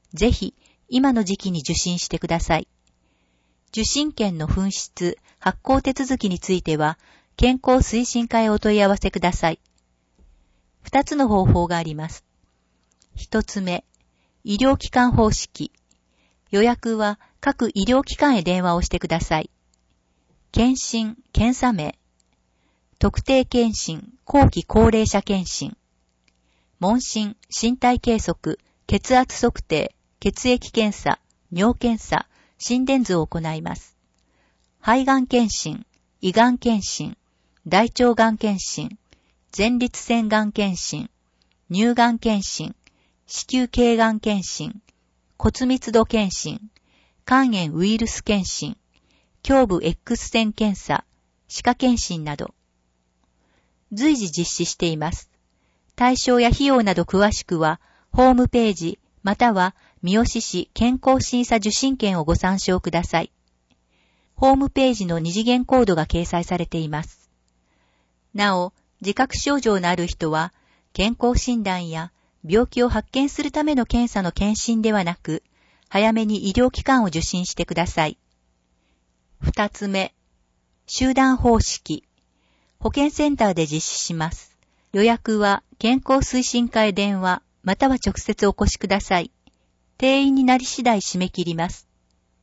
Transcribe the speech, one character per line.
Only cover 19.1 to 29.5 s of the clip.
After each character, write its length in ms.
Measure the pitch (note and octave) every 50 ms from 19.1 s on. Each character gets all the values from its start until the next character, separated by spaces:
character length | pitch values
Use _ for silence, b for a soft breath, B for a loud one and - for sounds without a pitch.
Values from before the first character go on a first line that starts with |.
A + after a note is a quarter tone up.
| E3 E3
さ 200 | - - E3+ D#3
い。 80 | D#3 - _ _ _ _ _ _ _ _ _ _ _ _ _ _ _ _ _ _ _ _
検 260 | - - A3+ B3+ C4 B3
診、 400 | - - - A3+ A3+ G#3+ A3+ - _ _ -
検 200 | - G#3 A#3 B3+
査 200 | - - B3 A3+
名。 260 | F3 D3+ D3+ - _ _ _ _ _ _ _ _ _ _ _ _ _ _ _ _ _ _ _ _ -
特 220 | - G3+ - -
定 220 | - - C4+ C4 B3+
健 300 | - - B3 A#3 A3+ G#3
診、 400 | - - - D#3+ D#3 - - - _ _
後 260 | - - C#4+ C4+ -
期 140 | - F3 -
高 260 | - - G#3+ A3+ A3+
齢 160 | A3 A3 A3
者 160 | G#3 - G3+
健 240 | - - G3+ F#3+ F3+
診。 300 | E3+ - - - C#3+ - - _ _ _ _ _ _ _ _ _ _ _ _ _ _ _ _ _ _ _ -
問 220 | F3+ F#3 A3+ B3+
診、 340 | B3+ - - A3 G#3+ G#3 G#3 - _ _
身 280 | - - - A#3 B3 B3+
体 220 | - B3 B3 A#3
計 180 | - A#3+ A#3 A3
測、 420 | - - E3+ - - D#3 D#3 - _ _ _ _ _ -
血 280 | - G3+ - - B3+ B3+
圧 180 | C4 - -
測 260 | - - A#3